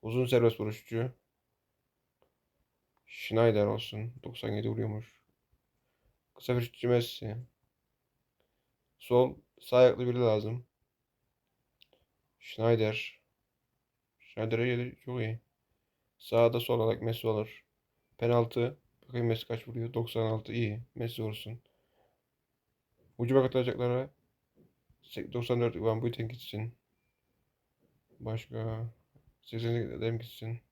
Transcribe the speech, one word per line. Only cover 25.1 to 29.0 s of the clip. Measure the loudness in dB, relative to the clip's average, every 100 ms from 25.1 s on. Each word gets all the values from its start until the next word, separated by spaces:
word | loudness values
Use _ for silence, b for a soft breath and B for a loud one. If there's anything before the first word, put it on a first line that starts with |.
| -12 -8
doksan | -6 -2 2
dört | 0 0
Van | -2 0
Buiten | -2 -4 -8
gitsin. | -8 -10 -8 -8 -12 _ _ _ _ _ _ _ _ _ _ _ _ _ _
Başka. | -8 -8 -8 -8 -6 -6 -8 -12